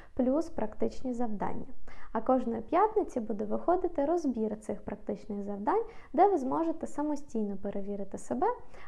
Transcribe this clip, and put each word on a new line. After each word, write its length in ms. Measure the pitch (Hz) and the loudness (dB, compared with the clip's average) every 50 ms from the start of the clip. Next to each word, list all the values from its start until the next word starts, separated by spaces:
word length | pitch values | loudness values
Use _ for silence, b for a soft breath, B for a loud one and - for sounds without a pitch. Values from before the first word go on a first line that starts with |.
| B B B | B B B
плюс 340 | - 247 254 269 320 320 330 | 0 2 2 2 2 0 0
практичні 640 | - - 214 208 - - 233 226 - - - 254 240 | -2 -2 -2 0 0 2 2 2 2 0 -2 0 0
завдання. 520 | 233 247 214 208 190 - - - - - - - - - B B B B B | 0 0 0 0 0 0 0 0 0 0 0 0 0 0 B B B B B
А 80 | B 226 | B 0
кожної 420 | - - 262 254 220 233 226 226 | 2 4 4 4 2 0 -2 -4
п'ятниці 580 | - - 302 359 427 427 427 415 311 - - 254 | -2 2 4 4 4 4 4 2 0 0 -2 -4
буде 240 | 214 226 220 196 214 | -2 -2 -2 -2 -2
виходити 600 | 202 220 220 - 330 359 359 370 339 - 285 277 | -2 -2 0 2 2 2 4 2 0 0 0 2
розбір 560 | 302 349 339 320 269 220 220 220 214 208 214 | 2 2 2 2 0 0 0 0 -2 -2 -4
цих 220 | - - 208 - | -6 -6 -6 -6
практичних 600 | - - 208 - - - 208 - - - 202 202 | -6 -8 -8 -6 -6 -6 -6 -6 -6 -6 -6 -6
завдань, 420 | 202 202 202 202 208 - 381 453 453 B B B B B | -4 -4 -4 -2 0 2 2 2 0 B B B B B
де 160 | B 285 381 403 | B 6 6 8
ви 100 | 381 294 | 6 4
зможете 480 | 247 262 285 311 330 330 294 - - | 2 0 0 0 0 0 -2 -2 -4
самостійно 720 | - - 294 302 302 294 277 285 - - 220 214 202 202 | -4 -2 -2 0 0 -2 -2 -4 -4 -2 -2 -2 -2 -2
перевірити 600 | - - 202 - 196 196 202 202 196 196 190 - 196 | -4 -4 -2 -2 -2 -2 -2 -2 -4 -4 -4 -6 -6
себе 280 | - - 247 254 381 466 494 - B B B B B | -4 -4 -2 0 2 0 0 -2 B B B B B